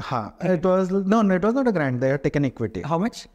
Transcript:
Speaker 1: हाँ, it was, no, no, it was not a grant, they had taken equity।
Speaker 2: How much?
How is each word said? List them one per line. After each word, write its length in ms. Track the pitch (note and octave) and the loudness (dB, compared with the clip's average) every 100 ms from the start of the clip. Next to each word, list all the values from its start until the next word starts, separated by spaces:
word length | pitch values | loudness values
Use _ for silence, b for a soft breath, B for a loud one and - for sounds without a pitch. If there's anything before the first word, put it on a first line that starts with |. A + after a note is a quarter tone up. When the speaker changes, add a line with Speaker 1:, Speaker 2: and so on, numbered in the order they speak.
Speaker 1:
हाँ, 380 | - B2 G#2 - | -6 -6 -6 -6
it 220 | F3 F#3 | -2 0
was, 320 | F#3 F#3 F#3 | 2 2 2
no, 300 | G3 F#3+ A3+ | -2 2 2
no, 160 | G#3 F#3 | 4 2
it 60 | |
was 120 | G3+ B3+ | 2 2
not 120 | B3+ | 0
a 80 | F#3 | 0
grant, 220 | C#3 B2 | 0 0
they 120 | C3 C#3 | 0 0
had 80 | |
taken 260 | C#3+ D3 C#3 | 0 0 -2
equity। 340 | - A2 F#2 C#3 | -2 -6 -6 -4
Speaker 2:
How 80 | E3 A3 | -2 -2
much? 200 | - - | -6 -16